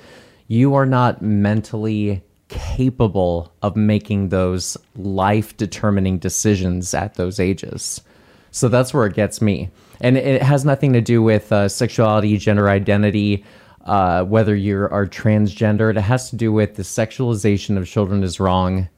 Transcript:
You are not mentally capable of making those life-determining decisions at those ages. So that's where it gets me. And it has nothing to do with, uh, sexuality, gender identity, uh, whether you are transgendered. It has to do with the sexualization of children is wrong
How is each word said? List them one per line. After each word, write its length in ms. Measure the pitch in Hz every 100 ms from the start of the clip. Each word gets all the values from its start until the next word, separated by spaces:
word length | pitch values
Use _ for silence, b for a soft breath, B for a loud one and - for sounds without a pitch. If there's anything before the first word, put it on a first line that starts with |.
| B B B B B
You 260 | 113 135
are 120 | 139 131
not 360 | 127 123 -
mentally 1000 | 107 104 101 107 104 110 110 107 104 98 - _ _
capable 1040 | - - - 127 123 113 95 90 85 82 -
of 140 | 104 107
making 540 | 107 107 - 101 98
those 460 | 95 92 92 - - _ -
life-determining 1200 | 98 95 98 107 107 - 104 - 107 101 95 92
decisions 760 | 92 - 110 98 92 90 90
at 200 | - 104
those 240 | - 90 101
ages. 640 | 92 95 - - - - _ b b b b
So 180 | - 123
that's 240 | 120 123
where 140 | 147 104
it 80 |
gets 260 | 90 101 -
me. 300 | 107 80 92 b b b
And 160 | 123 131
it 260 | 135 131
has 220 | 131 143
nothing 280 | 143 135 139
to 60 | 120
do 220 | 110 117
with, 300 | 110 107 -
uh, 160 | 104 101
sexuality, 680 | - 117 - 110 107 107 104
gender 300 | 107 104 101
identity, 760 | 98 98 101 104 104 104 101 B B B B
uh, 400 | - 98 92 87
whether 300 | 92 110 107 104
you 220 | 98 98 101
are 160 | 101 95
transgendered. 920 | - 110 107 104 - 107 104 110 107
It 40 |
has 260 | 101 123 -
to 60 | 113
do 160 | 113
with 220 | 107 104
the 80 | -
sexualization 920 | 92 - 110 - 123 107 107 101 - 98
of 80 | 87
children 340 | 110 95 101
is 160 | 95 82
wrong 480 | 95 92 92 95 92